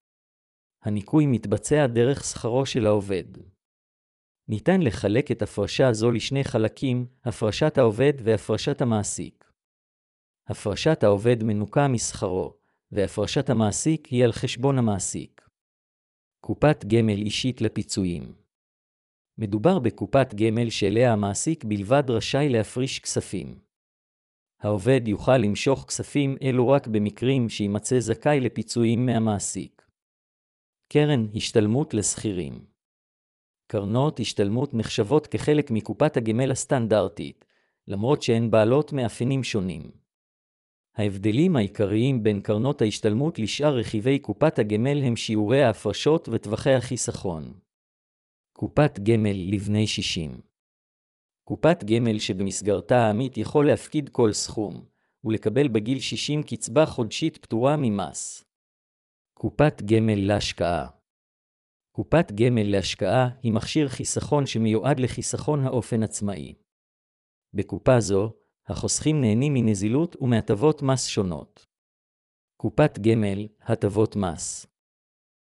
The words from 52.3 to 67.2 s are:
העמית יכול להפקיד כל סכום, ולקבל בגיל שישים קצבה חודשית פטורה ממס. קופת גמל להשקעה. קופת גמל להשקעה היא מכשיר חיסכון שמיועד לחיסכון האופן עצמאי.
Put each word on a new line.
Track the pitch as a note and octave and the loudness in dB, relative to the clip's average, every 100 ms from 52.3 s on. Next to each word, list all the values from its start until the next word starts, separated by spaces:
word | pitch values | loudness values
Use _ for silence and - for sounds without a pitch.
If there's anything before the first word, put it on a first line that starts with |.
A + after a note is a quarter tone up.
| F#2+ G2 F#2+ G2 F#2 - B2 | -4 -4 -4 -2 -2 2 2
העמית | A2 G#2 C3+ G#2+ | 2 0 -2 -6
יכול | G2+ D3+ C#3+ | -2 2 4
להפקיד | G#2+ - D3+ C#3 | 2 -2 -6 -4
כל | - A2 | 2 2
סכום, | G2 - - G2 B1+ - _ _ _ | 2 -6 -6 -8 -8 -18 _ _ _
ולקבל | A2 A2 G#2+ A#2 D3 | -4 -2 0 2 2
בגיל | A2 A2 C3 | 0 -2 -4
שישים | - A2+ - D3+ | -6 -6 -4 -4
קצבה | D3 A#2 - C3 D#3 | -4 -8 -2 2 2
חודשית | - A2 - D#3 - | 0 -6 -4 -6 -6
פטורה | - A2+ C3 D3+ | -6 0 0 2
ממס. | B2+ G2+ D2+ - - - - _ _ _ _ _ _ _ _ | 0 -2 -4 -10 -14 -14 -20 _ _ _ _ _ _ _ _
קופת | _ D3+ - D3 - | _ -4 2 2 2
גמל | G2+ A2 A2 G2+ G2 | 0 2 4 2 2
להשקעה. | G#2 - - F2 E2 B1 - _ _ _ _ _ _ _ _ _ | 0 -2 -2 -2 -2 -4 -12 _ _ _ _ _ _ _ _ _
קופת | - G#2 D3+ F#3 | -8 0 0 2
גמל | G#2 B2 A#2+ G#2 | 2 2 2 2
להשקעה | G2 F#2 - F#2+ B2+ B2 B2+ | 0 -2 -4 0 2 0 -2
היא | A#2+ | -2
מכשיר | G#2 - D#3 C#3 | -2 0 -2 -2
חיסכון | - G2+ - - D3 C3+ | -4 -6 -6 -2 0 0
שמיועד | A2+ A2 A2 C3 D3 | 0 2 2 0 0
לחיסכון | A#2+ - - A#2+ - D3 C3 | -2 -4 -8 -6 -2 -2 0
האופן | B2 - A#2 | -2 -2 -2
עצמאי. | G#2 - G2+ F2 B1+ - _ _ _ _ _ _ | -2 -4 -8 -8 -12 -16 _ _ _ _ _ _